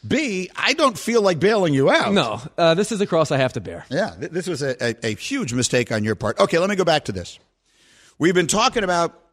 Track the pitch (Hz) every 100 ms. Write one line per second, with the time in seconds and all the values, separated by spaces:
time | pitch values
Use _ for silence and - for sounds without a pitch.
0 | 110 254 294 185 180 - 202 285 285 190
1 | - 233 196 170 190 220 175 135 139 311
2 | - 202 120 107 151 - 170 165 208 208
3 | 202 170 156 139 127 - 90 85 - 139
4 | 214 82 135 156 180 151 139 127 120 110
5 | 113 107 - 277 165 120 120 123 117 110
6 | 107 107 107 117 196 165 190 202 175 151
7 | - 95 85 - _ _ _ _ _ _
8 | _ _ 156 185 175 202 247 240 190 175
9 | 170 - _